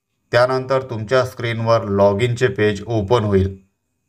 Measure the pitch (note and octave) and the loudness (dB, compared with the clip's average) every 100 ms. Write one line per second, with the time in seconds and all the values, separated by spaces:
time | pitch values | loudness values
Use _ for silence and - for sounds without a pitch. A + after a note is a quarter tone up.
0 | _ _ - A#2+ B2+ C3 B2+ C3+ B2+ A2 | _ _ -2 0 2 0 -2 -4 -4 -10
1 | G#2+ C3 A#2+ - A#2 A2+ A2+ A2+ G#2+ G2 | -2 0 0 -6 -8 -4 0 0 2 4
2 | G2+ G2+ A#2+ A#2+ B2+ - G#2 G2+ A#2 A#2 | 4 4 -2 0 -2 0 0 -2 -4 -4
3 | G2 A#2+ G#2+ G2 F#2+ - _ _ _ _ | 0 0 2 0 0 -6 _ _ _ _